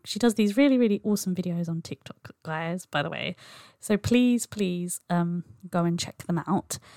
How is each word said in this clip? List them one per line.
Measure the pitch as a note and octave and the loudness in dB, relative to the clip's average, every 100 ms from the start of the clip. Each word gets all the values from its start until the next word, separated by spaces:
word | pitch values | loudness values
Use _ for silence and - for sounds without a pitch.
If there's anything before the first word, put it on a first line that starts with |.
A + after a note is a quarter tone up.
| - | -8
she | G#3 | 0
does | A#3+ G#3+ | 2 4
these | G#3 G#3+ | 2 4
really, | C#4+ B3+ | 6 6
really | A3+ G3+ | 4 2
awesome | G#3+ G#3 F#3 | 0 -2 -2
videos | F3+ F3+ E3+ E3 | -4 -4 -4 -4
on | E3 | -6
TikTok, | - - - - - - | -8 -14 -16 -20 -20 -16
guys, | D#3+ D#3 E3 F3+ - | -8 -6 -6 -6 -4
by | D3 | -2
the | D#3+ | -2
way. | - - - - - - _ | -4 -6 -8 -16 -20 -20 _
So | - G#3 | -2 0
please, | - A#3+ B3 A#3+ - | 4 4 4 2 -2
please, | G#3+ F#3 F3+ F3 - - | -4 -4 -4 -6 -8 -2
um, | F3 E3+ F3 - - F3+ | 0 0 -2 -8 -16 -4
go | F3+ E3+ | 0 0
and | E3+ | 0
check | - - | -4 -10
them | - E3+ - | -4 -2 0
out. | G3 - - - | -2 -2 -12 -14